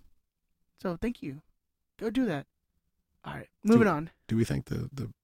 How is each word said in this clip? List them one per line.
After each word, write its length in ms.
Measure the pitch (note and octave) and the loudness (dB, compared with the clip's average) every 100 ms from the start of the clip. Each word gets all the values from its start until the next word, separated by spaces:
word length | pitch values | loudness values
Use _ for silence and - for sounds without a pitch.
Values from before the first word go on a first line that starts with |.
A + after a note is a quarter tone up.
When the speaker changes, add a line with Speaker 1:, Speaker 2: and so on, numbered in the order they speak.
| - _ _ _ _ _ _ _ | -18 _ _ _ _ _ _ _
Speaker 1:
So 160 | F#3+ E3 | -8 -4
thank 220 | A#3 - | -6 -6
you. 180 | G3+ D#3 - _ _ _ _ - | -12 -14 -18 _ _ _ _ -8
Go 120 | A3 | -4
do 160 | A#3 A#3+ | 0 0
that. 200 | C#3+ - _ _ _ _ _ _ _ | -2 -6 _ _ _ _ _ _ _
All 100 | - | -12
right, 140 | D2 - _ | -12 -14 _
Speaker 2:
Do 80 | G3+ | 6
Speaker 1:
moving 140 | A#3 G#3 | 6 6
Speaker 2:
we, 60 | |
Speaker 1:
on. 180 | D3+ D#3+ _ - | 2 -6 _ -2
Speaker 2:
do 100 | A2+ | 0
we 80 | |
thank 200 | A#2 C#3 - | 0 -2 -4
the, 240 | - - | -8 -8
the, 160 | C3+ - - | -10 -12 -12